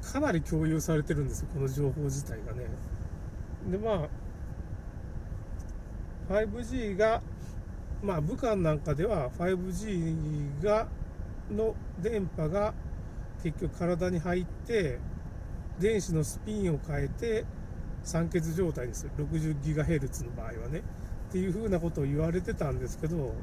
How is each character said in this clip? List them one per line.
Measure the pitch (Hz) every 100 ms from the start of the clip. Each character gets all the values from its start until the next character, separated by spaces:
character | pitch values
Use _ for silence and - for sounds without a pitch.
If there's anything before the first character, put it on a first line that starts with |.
| -
か | 262
な | 294
り | 175
共 | 143 160 156
有 | 160
さ | - 156
れ |
て | 147
る | 156
ん | 135
で |
す | 123
よ、 | -
こ | 143
の | 135
情 | 131 143
報 | 135
自 | 143 135 -
体 | - -
が |
ね。 | 123 123 - - - - - - - - - 196
で、 | 185
ま | 220
あ、 | 196 147 - - - - - - - - - - - - - - - - - - - - - -
フ |
ァ | 196
イ | 214
ブ | 214
ジ | 233 254
ー | 220 190
が、 | 220 233 - - - - - - - -
ま | 202 170
あ、 |
武 | 151 262
漢 | 247 208
な | 165
ん | 151
か | 156 143
で | 196
は | 196 123
フ | -
ァ | 175
イ | 185
ブ | 180
ジ | 180 214
ー | 185 165 165 151 151 143 143
が、 | 190 214 233 - - - - - -
の | 208 220 - - -
電 | 185 226 180 -
波 | 156
が | 190 208 - - - - - - -
結 | 170 156
局 | 151 -
体 | 175 175 180
に | 180
入 | 170 175
っ | 175
て、 | - - 226 160 120 - - - - - - - -
電 | 196 220
子 | 175
の | 160
ス | 151 - 208
ピ | 214
ン | 190
を | 151 156
変 | 147 139
え |
て、 | - 233 220 - - - - - -
酸 | - 165 165
欠 | 175 160
状 | 160 180
態 | 147 123
に |
す | 113 139
る。 | -
六 | 147 160
十 | 156 151
ギ | 143
ガ | 151
ヘ | 143 160
ル | 131
ツ | - 120
の |
場 | 123
合 | 107
は | 113 117
ね。 | 156 - - - - -
っ |
て | 185
い | 190
う |
風 | 180 220
な | 180
こ | 165
と | 160
を |
言 | 139 143
わ | 160
れ | 175
て | 180
た | - 147
ん | 127
で | 123
す | -
け | 156
ど | 170 131 110